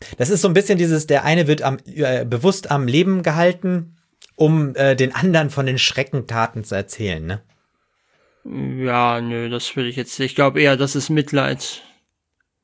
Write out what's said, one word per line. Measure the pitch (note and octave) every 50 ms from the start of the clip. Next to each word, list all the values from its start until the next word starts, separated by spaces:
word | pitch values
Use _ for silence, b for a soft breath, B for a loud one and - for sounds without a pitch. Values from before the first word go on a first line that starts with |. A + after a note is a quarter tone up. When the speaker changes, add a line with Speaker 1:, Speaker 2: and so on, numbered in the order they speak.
| B B B -
Speaker 1:
Das | B2 D3
ist | G3+ E3+
so | - F#3+
ein | D#3+
bisschen | G3 G3 - G3+
dieses, | E3+ E3+ E3 D#3+ D#3 D3+
der | D3+ D3 C3+ -
eine | D3 D#3+ F3 E3
wird | C#3+ D#3 D3
am, | - C3+ C3+ - -
äh, | - - D3+ D3 C3 B2+ A#2+ A#2+
bewusst | A#2+ B2 A#2 B2+ G3 F#3+ F#3+ - -
am | D3 C#3 C3
Leben | A#2+ B2 D#3+ F3 F#3+ F#3+ F#3
gehalten, | E3 E3+ D3+ E3 E3+ F3+ F3 F3+ - F#3 F3+ F3 E3 - - _ _ _ _ _ - _ _
um, | - D#3 D3+ D#3+ D#3+ D3 C#3 B2
äh, | C#3 C#3 C#3 C3
den | B2+ C3 C3 -
anderen | A#2+ C#3+ F#3+ E3+ D#3+ D3+ C#3
von | - C#3 C3+
den | C3 C3 B2+
Schreckentaten | - - - B2+ C3+ - - C3+ B2+ - A#2 A2+ A2+ A2+ - A2+ G#2
zu | - G#2
erzählen, | G2 G2 - - - A2 G2 F2 D#2 D#2
ne? | E2 F#2+ G#2 - _ _ _ _ _ _ _ _ _ _ _ _ _ _ _ _ _ _ _ _
Speaker 2:
Ja, | - - C3 C3+ C3+ B2+ B2+ C3 B2+ B2 B2 A#2+ A#2+ A#2 A#2
nö, | A#2+ A#2 A#2 A#2 A#2 A#2
das | A#2+ A#2+ - - -
würde | C#3 B2+ A#2+
ich | A#2+
jetzt, | B2+ A#2+ - - -
ich | C3+ B2+ -
glaube | - C#3+ C3+ C#3 D3+
eher, | D3+ C#3 C#3
das | B2+ C#3 C#3 -
ist | C#3+ C3+ -
Mitleid. | D#3 D3+ C#3+ C#3+ D3 C#3 C3+ C#3 C3+ C3+ - - - - - - _ _ _ _ _ _ _ _ _ _ _ _ _ _